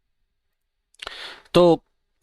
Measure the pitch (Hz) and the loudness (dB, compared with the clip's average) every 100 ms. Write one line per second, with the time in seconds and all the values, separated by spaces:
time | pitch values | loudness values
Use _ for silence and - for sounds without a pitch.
0 | _ _ _ _ _ _ _ _ _ _ | _ _ _ _ _ _ _ _ _ _
1 | - - - - _ 170 175 165 _ _ | -20 -18 -20 -20 _ 2 2 0 _ _
2 | _ _ | _ _